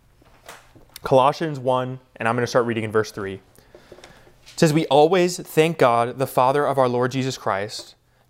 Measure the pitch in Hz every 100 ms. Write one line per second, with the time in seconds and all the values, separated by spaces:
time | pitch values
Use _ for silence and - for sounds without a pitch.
0 | _ _ _ _ - - _ - _ -
1 | - 131 131 151 165 139 123 127 127 131
2 | _ - 113 120 120 131 117 113 107 110
3 | 107 - 98 95 _ _ _ - - -
4 | - - - _ - - 165 151 160 139
5 | 160 185 175 170 147 156 165 165 131 117
6 | 117 123 131 - 127 143 135 135 127 123
7 | 123 131 131 - 120 98 107 - - _
8 | _ _